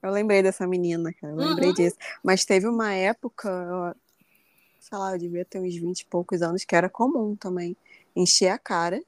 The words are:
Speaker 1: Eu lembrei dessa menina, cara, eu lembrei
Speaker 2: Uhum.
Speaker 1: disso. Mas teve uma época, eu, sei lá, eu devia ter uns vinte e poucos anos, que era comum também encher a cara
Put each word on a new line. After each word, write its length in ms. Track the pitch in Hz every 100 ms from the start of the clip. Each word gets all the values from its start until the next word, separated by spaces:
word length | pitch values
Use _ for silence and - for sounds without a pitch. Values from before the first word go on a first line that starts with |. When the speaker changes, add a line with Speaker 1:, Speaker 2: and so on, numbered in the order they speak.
Speaker 1:
Eu 100 | 190
lembrei 320 | 202 214 202
dessa 240 | 190 190 180
menina, 460 | 180 175 170 165
cara, 200 | 170 151
eu 40 | 156
lembrei 320 | - 170 180
Speaker 2:
Uhum. 40 | 180
Speaker 1:
disso. 200 | 175 - - -
Mas 200 | - 190
teve 240 | - 190 208
uma 240 | 233 220
época, 540 | 190 190 226 240 - 214
eu, 460 | 185 175 180 175 - _ _ _ _ _ _ _ _
sei 180 | - 202
lá, 160 | 190
eu 40 | 185
devia 280 | 175 175 180
ter 140 | 190
uns 160 | 185 175
vinte 260 | 170 185
e 40 | -
poucos 360 | 175 175 180
anos, 240 | 170 180 -
que 100 | 170
era 140 | 180
comum 460 | - 240 302 214 208
também 400 | 196 180 175 185 _ - _ -
encher 340 | 180 - 185
a 80 | 202
cara 420 | - 180 170 202